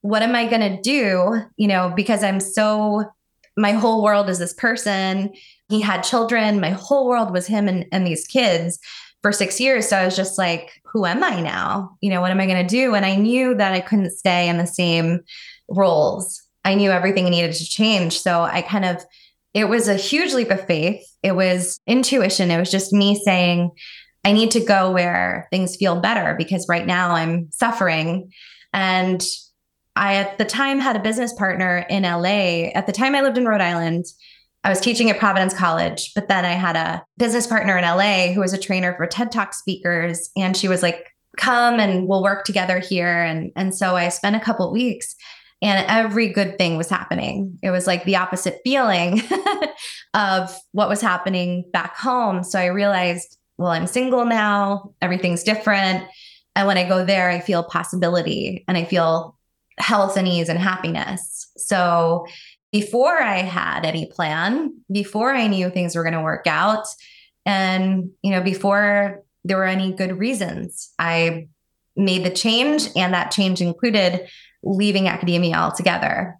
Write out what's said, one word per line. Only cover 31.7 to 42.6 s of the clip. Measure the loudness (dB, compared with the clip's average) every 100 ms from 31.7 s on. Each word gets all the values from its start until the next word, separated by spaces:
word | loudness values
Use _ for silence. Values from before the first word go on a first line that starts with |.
| 0 0
in | 0
L | 0 0
A. | 0 2 2 0 0
At | -2 -2
the |
time, | 0 0
I | 2
lived | 2 2
in | 2
Rhode | 2
Island. | 2 0 0 -2 -4 -12 -20 -20 _ _
I | -2
was | 0
teaching | 0 2 2
at | 4
Providence | 2 2 0
College, | 0 0 2 -2 -4 -6
but | -6 0
then | 0
I | 2
had | 0 0 0
a | -2 -6 -10 -2
business | 0 0 0
partner | 0 2 2
in |
L | 2 2
A | 2 2 2
who | 2
was | 0
a | -2
trainer | -2 0 0
for | -2 -4
ted | -2 -4
Talk | -2 -4
speakers. | -6 -8 -4 -2 -2 -2 -4 -6 -2
And | 0 0
she | 0
was | 2
like, | 0 -2 -12 _ _ -4
"Come | 0 2 4 4
and | 2 2 2
we'll | 2
work | 2 -2
together | -2 -2